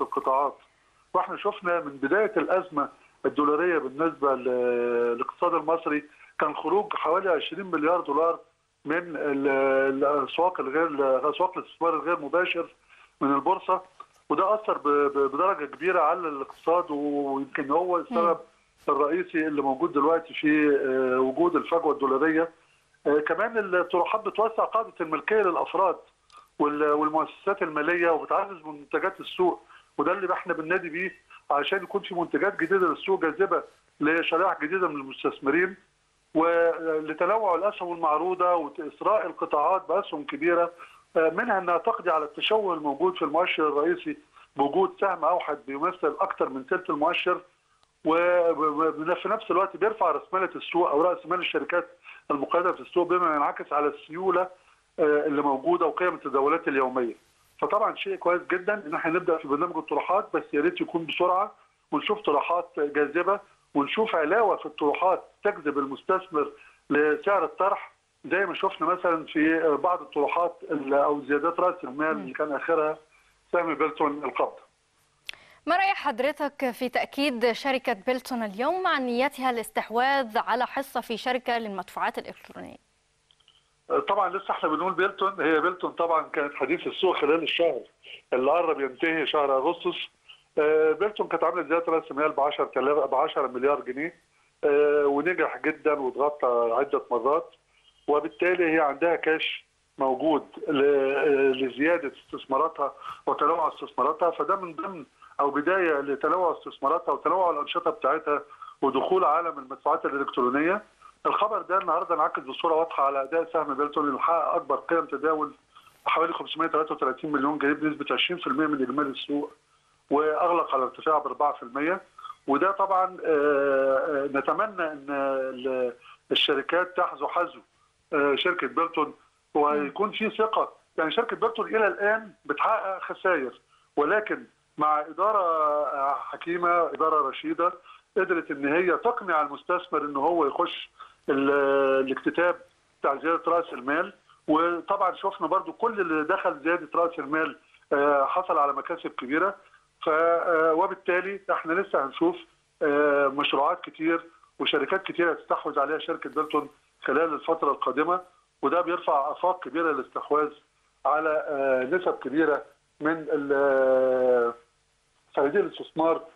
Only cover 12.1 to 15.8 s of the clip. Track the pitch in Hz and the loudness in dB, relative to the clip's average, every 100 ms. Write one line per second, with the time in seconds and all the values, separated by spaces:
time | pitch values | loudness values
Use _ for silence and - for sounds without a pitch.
12.1 | 170 143 165 180 170 160 _ _ - - | -4 -2 0 0 -2 -6 _ _ -20 -20
13.1 | - 139 139 139 185 - 185 - - - | -4 0 2 2 0 0 -2 -2 -18 -20
14.1 | _ - 147 190 214 214 175 147 143 143 | _ -4 0 2 2 0 -2 2 2 2
15.1 | 139 139 143 185 180 143 143 | 2 0 2 0 0 -6 -4